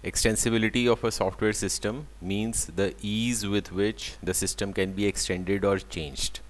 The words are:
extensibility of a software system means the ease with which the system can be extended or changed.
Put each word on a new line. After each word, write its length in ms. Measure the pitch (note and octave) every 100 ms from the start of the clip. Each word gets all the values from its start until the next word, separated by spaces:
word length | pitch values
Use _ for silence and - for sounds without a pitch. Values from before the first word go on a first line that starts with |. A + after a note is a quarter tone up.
extensibility 880 | - - A2+ A2 A#2 A2+ A2 B2 A#2+
of 140 | A2+
a 80 | A2+
software 400 | - F#2+ - G#2+
system 540 | G#2 G2 - G#2 B2 D3+ -
means 420 | F2+ G2+ A2 A2+
the 300 | - E2 G2 -
ease 440 | G#2 G#2+ A#2+ A#2 G2+
with 240 | G2+ -
which 420 | F2+ G#2 A2+ - -
the 100 | F2+
system 400 | F#2 F#2+ - G2
can 200 | G2 F#2+
be 120 | F#2+
extended 580 | G2+ - - F#2 F#2 G2+
or 140 | G2 G2
changed. 640 | - F2 D2+ - - -